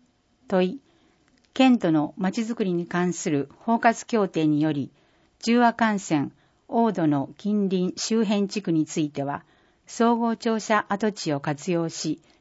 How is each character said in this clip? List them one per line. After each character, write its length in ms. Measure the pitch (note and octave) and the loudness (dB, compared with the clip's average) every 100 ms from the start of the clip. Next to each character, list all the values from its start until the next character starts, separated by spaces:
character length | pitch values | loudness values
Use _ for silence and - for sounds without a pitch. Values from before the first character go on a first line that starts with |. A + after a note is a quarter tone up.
| _ _ _ _ _ | _ _ _ _ _
問 180 | F#3+ F#3 | 0 0
い。 140 | C#4 _ _ _ _ _ _ _ | -2 _ _ _ _ _ _ _
県 260 | - C4 A#3+ | 2 4 6
と 140 | F3+ | 4
の 220 | D#3 D3 - | 2 0 -2
ま 160 | F#3+ | -4
ち 100 | G3 | -2
づ 120 | A3+ | -6
く 100 | A#3 | -4
り 80 | G3 | -2
に 140 | F3 E3+ | -2 -2
関 260 | F3 F3+ | -2 -2
す 180 | E3+ E3 | -2 -2
る 200 | C#3+ C#3 - | -2 -2 -8
包 180 | - A#3 | -2 2
括 300 | A#3 A3+ - | 2 0 -2
協 220 | A3+ F#3+ | -2 0
定 180 | E3 D#3 | 2 2
に 140 | D3 | 2
よ 120 | D#3 | 0
り、 180 | D3 A#2+ _ _ _ _ _ | -2 -6 _ _ _ _ _
十 180 | - A#3 | 0 4
和 180 | A#3+ A#3 | 4 2
幹 200 | A3+ G3+ | 0 0
線、 340 | - D#3 B2+ - _ _ _ | 0 -2 -2 -8 _ _ _
大 240 | - A3+ | 0 0
戸 140 | F#3 D#3 | 2 0
の 240 | C#3+ C3+ - | 0 -2 -6
近 320 | G3+ G#3 G3 | -2 0 0
隣 240 | F#3 F#3 - | 0 -2 -4
周 280 | - A3 | -2 0
辺 240 | G#3 G#3 G3 | 0 0 -2
地 140 | G#3 | -4
区 100 | G3 | 0
に 140 | D#3+ D3+ | 0 0
つ 120 | - | -2
い 100 | D3+ | -4
て 120 | C#3+ | -4
は、 220 | C#3 C#3 - _ _ _ - | -6 -6 -12 _ _ _ -20
総 300 | - A#3 A#3 | 0 2 2
合 200 | A#3 A3+ | 0 -2
庁 220 | A#3+ A3 | -2 -4
舎 280 | - G#3 - | 0 0 0
跡 240 | G3+ A3 | -2 -2
地 200 | G3+ D#3+ | -2 -4
を 80 | C#3+ | -2
活 300 | D#3 D3 - | -4 -6 -2
用 180 | E3+ E3 | -2 -2
し、 320 | - D#3+ D3+ _ _ | -6 -6 -6 _ _